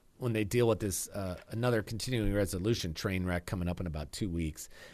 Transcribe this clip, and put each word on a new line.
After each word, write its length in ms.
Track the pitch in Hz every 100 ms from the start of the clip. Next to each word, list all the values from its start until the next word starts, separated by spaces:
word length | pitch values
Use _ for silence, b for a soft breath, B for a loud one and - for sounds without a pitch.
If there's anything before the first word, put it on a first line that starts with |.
| _ _
when 160 | 123
they 120 | 107
deal 240 | 104 120 117
with 120 | 110
this, 280 | 104 90 -
uh, 280 | 101 95 87 -
another 320 | 113 123 117
continuing 500 | - 110 - 127 104
resolution 640 | 101 98 92 95 117 85
train 320 | 78 104 92 90
wreck 180 | 87
coming 240 | - 98 87
up 120 | 90
in 60 | 87
about 240 | 76 71
two 180 | - 104
weeks, 400 | 82 80 - - B B